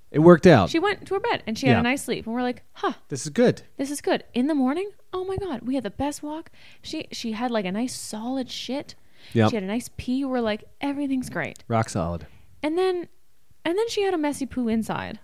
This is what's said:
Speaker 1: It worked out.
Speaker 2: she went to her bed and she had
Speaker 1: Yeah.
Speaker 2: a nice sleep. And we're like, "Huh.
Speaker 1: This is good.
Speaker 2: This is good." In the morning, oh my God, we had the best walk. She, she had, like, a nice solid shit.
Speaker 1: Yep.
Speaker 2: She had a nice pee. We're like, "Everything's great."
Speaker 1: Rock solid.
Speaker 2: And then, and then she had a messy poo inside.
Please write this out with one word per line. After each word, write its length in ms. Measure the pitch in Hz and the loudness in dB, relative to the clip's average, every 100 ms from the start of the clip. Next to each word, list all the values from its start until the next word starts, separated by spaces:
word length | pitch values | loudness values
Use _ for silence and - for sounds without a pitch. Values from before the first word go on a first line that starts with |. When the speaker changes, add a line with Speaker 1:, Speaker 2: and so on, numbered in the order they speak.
| - | -2
Speaker 1:
It 80 | 143 | 6
worked 280 | 165 175 185 | 8 10 10
out. 240 | 131 85 | 8 6
Speaker 2:
she 80 | 330 | 2
went 280 | 392 392 - | 0 -2 -4
to 80 | |
her 60 | 381 | -2
bed 220 | 466 415 - | -2 -2 -4
and 100 | 220 | -2
she 100 | 262 | 2
had 60 | |
Speaker 1:
Yeah. 60 | 226 | 2
Speaker 2:
a 20 | |
nice 180 | 240 277 | 2 -2
sleep. 220 | - 220 220 | -4 -6 -4
And 80 | |
we're 80 | 233 | -4
like, 220 | 247 247 - | -4 -6 -12
"Huh. 200 | - 370 - - | -6 -6 -6 -8
Speaker 1:
This 140 | 131 | -8
is 80 | 156 | -2
good. 320 | 143 240 - - - | 4 4 4 -4 -8
Speaker 2:
This 140 | 269 | -6
is 100 | 294 | -4
good." 240 | - 294 - | -2 -2 -2
In 120 | 233 269 | -2 0
the 60 | |
morning, 360 | 302 254 302 403 - - | 2 2 0 -4 -10 -10
oh 120 | 370 | -6
my 120 | 370 381 | -4 -4
God, 260 | 392 277 | -4 -6
we 120 | 233 269 | -4 -4
had 80 | |
the 60 | 220 | -4
best 320 | - 277 285 | -4 -4 -4
walk. 280 | 294 311 330 - - - | -8 -10 -12 -20 -20 -18
She, 240 | - 320 - | -12 -10 -10
she 200 | - 233 | -8 -6
had, 180 | 214 247 | -4 -2
like, 140 | 226 | -2
a 80 | 185 | -2
nice 220 | 202 247 | -2 -4
solid 560 | - - 214 233 269 254 | -6 -10 -8 -4 -4 -6
shit. 440 | - - 277 - - - - - | -8 -6 -8 -8 -16 -20 -20 -2
Speaker 1:
Yep. 160 | - 151 | 4 4
Speaker 2:
She 60 | 220 | 2
had 60 | |
a 40 | 190 | -2
nice 200 | 226 - - | -4 -6 -8
pee. 280 | - 254 | -4 -2
We're 160 | 277 254 | -2 -2
like, 240 | 226 214 - - | -2 -4 -8 -8
"Everything's 500 | 277 285 285 262 247 | -6 -4 -2 -2 -4
great." 320 | 175 127 - - | -6 -6 -8 -2
Speaker 1:
Rock 200 | 117 110 | 0 0
solid. 380 | 107 85 85 - - - - | -2 -2 -4 -8 -18 -20 -6
Speaker 2:
And 140 | 302 330 | -2 2
then, 300 | 370 359 339 - - - - - | 0 0 -6 -14 -20 -20 -20 -6
and 140 | 311 370 | -2 0
then 100 | 466 | 0
she 140 | 415 | 0
had 120 | 392 | 0
a 40 | 359 | 2
messy 280 | 294 285 269 | 0 -2 -4
poo 200 | - 233 | -2 0
inside. 540 | 226 214 175 - - | 0 0 -4 -6 -10